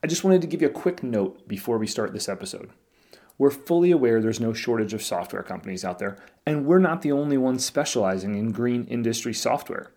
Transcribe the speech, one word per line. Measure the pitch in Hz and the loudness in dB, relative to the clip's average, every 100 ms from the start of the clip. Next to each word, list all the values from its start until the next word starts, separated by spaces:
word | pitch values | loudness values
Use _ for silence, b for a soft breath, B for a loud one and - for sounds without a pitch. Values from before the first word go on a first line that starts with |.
I | 156 | -2
just | 165 | 0
wanted | 190 185 | 4 4
to | 170 | 4
give | - | 0
you | 151 | 0
a | |
quick | 147 185 180 | 0 -4 -4
note | 127 113 95 - - | -2 0 0 -4 -10
before | 101 - 113 | -10 -2 -2
we | 107 | -2
start | - 107 | -4 -4
this | 98 - | -4 -8
episode. | 95 95 - - - _ b b b b b | -8 -10 -12 -16 -20 _ b b b b b
We're | 139 | 2
fully | 139 - 170 175 | 2 0 2 6
aware | 170 123 113 | 6 4 4
there's | 110 113 | 2 0
no | 113 | -2
shortage | 113 - 113 107 | -2 -2 0 0
of | 107 | -4
software | - 92 - 104 | -4 -4 -4 -8
companies | - 92 - 95 | -8 -10 -8 -8
out | 95 87 | -6 -6
there, | 101 101 B B | -6 -8 B B
and | - 151 143 | -4 -2 6
we're | 180 | 6
not | 185 170 | 6 2
the | 151 | 0
only | 143 147 139 | 0 2 2
ones | 131 127 | 2 0
specializing | 123 - 143 123 98 95 98 101 | -2 -2 -2 0 0 0 -2 -2
in | 113 | -2
green | 107 120 120 117 | 0 0 0 -2
industry | 120 117 113 127 | -2 -2 -2 -4
software. | 110 120 131 - - - | -4 -2 -2 -4 -10 -10